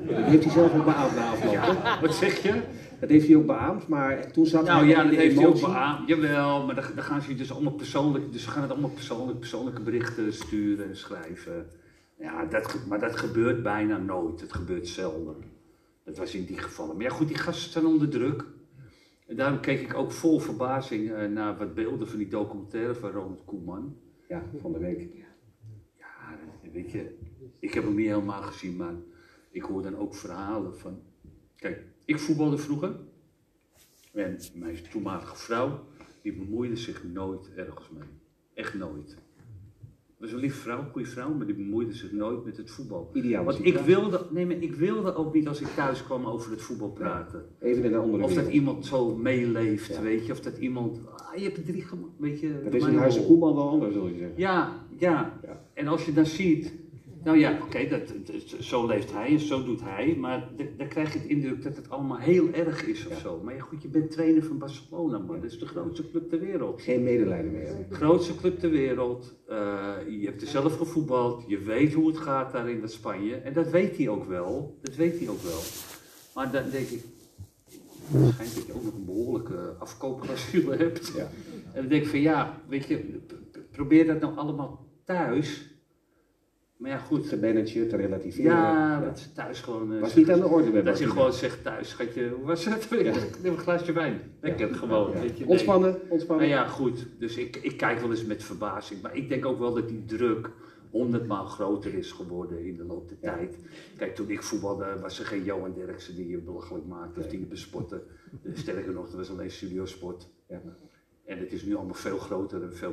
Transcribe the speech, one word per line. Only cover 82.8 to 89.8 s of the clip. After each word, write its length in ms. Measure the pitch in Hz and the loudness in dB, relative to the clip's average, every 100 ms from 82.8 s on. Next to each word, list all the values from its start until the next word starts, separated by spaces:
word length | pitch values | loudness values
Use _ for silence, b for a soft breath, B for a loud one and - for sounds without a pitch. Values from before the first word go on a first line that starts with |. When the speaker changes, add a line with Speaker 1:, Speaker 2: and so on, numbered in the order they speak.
| - | -2
Speaker 2:
je, 100 | 139 | -4
p-, 380 | - - - - - | -4 -12 -14 -18 -18
p-, 80 | - - | -20 -14
probeer 360 | 139 139 160 160 | -8 6 8 8
dat 140 | 151 | 4
nou 160 | 147 135 | -2 -4
allemaal 500 | 156 143 127 - - _ | -4 -4 -6 -10 -20 _
thuis. 680 | - 180 151 277 - - - - _ _ _ _ _ _ _ _ _ _ | -4 -2 0 0 -2 -8 -14 -20 _ _ _ _ _ _ _ _ _ _
Maar 140 | 262 | -8
ja, 80 | 269 | -8
goed. 300 | - 147 - | -2 -2 0
Speaker 1:
Te 100 | - | 0
managen, 500 | - 107 104 117 113 | 2 2 0 0 0
te 80 | 98 | 0
relativeren. 540 | 95 95 - - 165 | -2 -4 -6 2 6
Speaker 2:
Ja, 480 | 170 156 156 156 147 | 6 6 4 2 0
Speaker 1:
Ja. 40 | |
Speaker 2:
dat 140 | - - | -2 -6
ze 140 | - | -12
thuis 280 | - 120 120 | -10 -10 -10
gewoon, 320 | - 113 | -8 -6